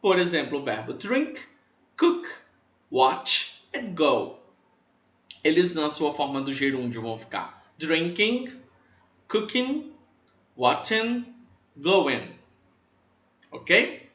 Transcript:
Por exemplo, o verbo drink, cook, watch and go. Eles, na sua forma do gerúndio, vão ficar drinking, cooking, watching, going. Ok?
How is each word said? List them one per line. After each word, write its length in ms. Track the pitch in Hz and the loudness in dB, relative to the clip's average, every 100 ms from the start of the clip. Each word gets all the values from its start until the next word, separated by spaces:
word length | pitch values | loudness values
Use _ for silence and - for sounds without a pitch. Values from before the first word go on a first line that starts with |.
Por 180 | 208 185 | 4 4
exemplo, 400 | 175 170 135 147 | 4 0 -2 -4
o 40 | |
verbo 300 | 120 107 117 | -4 -6 -6
drink, 480 | 143 202 262 302 - - _ _ _ _ - | -10 -2 0 0 -6 -18 _ _ _ _ 0
cook, 300 | 339 349 - - _ _ _ _ _ | 2 2 -6 -16 _ _ _ _ _
watch 720 | 127 131 - - - - - _ 277 | 2 4 2 0 0 0 -12 _ -8
and 180 | 240 | -8
go. 460 | 170 151 120 98 - - _ _ _ _ _ _ _ _ - | 0 2 2 0 -10 -20 _ _ _ _ _ _ _ _ -4
Eles, 300 | - 156 180 | 0 4 2
na 160 | 160 151 | 2 -2
sua 240 | 147 151 | 0 -4
forma 280 | 147 143 135 | -2 -4 -4
do 120 | 135 | -6
gerúndio, 480 | 135 139 131 123 117 | -2 -2 -2 -4 -6
vão 160 | 113 113 | -8 -8
ficar 540 | - 98 87 - _ _ | -8 -10 -10 -14 _ _
drinking, 840 | 160 160 170 175 208 240 - - - _ _ _ _ _ _ | -2 0 0 0 0 0 -4 -16 -20 _ _ _ _ _ _
cooking, 680 | 214 214 240 254 294 - - _ _ _ _ _ - | -2 0 -2 -2 -4 -6 -18 _ _ _ _ _ 2
watching, 720 | 123 143 - 220 226 240 240 - - _ _ - | 2 2 0 0 0 -2 -6 -14 -20 _ _ -8
going. 600 | 143 190 143 123 92 - _ _ _ _ _ _ _ _ _ _ _ | 2 4 4 0 -4 -18 _ _ _ _ _ _ _ _ _ _ _
Ok? 580 | 117 113 180 262 - - | -18 2 4 4 -4 -18